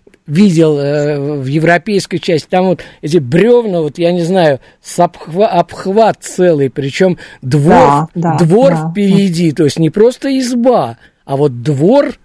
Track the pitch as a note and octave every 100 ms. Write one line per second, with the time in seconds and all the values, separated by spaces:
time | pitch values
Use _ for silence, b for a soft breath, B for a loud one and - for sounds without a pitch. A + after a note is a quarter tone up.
0 | B _ - D3+ G#3 E3 D#3 D3 C#3+ D3
1 | D3 C#3+ C#3 D3 C3 D#3 D#3+ F3 - G3
2 | - F3 - D#3+ - F#3 F#3 E3 B B
3 | D3+ E3 B2 E3+ A3+ A#3+ A3+ F3 D3+ F3
4 | E3+ F3 E3 F#3+ D#3+ C3 b b - -
5 | F3 - - E3+ G#3+ F3 E3+ - F#3+ G3+
6 | G#3+ - - - F3+ D3+ C3+ - C#3 -
7 | F#3 E3 B B C3 D3 D3 - C#3+ C#3+
8 | D#3+ F3 E3 D#3 D#3+ G#3 C4+ D#3+ D#3+ F3
9 | G3+ G3+ G3 E3 E3+ C#3+ D3 - D#3+ G3+
10 | A#3 - C#4 C4 B3 B3 B3 A3 A#2+ A#2
11 | b b b C#3 D3 A#2+ A#2+ C3+ E3+ C#4+
12 | C#4+ -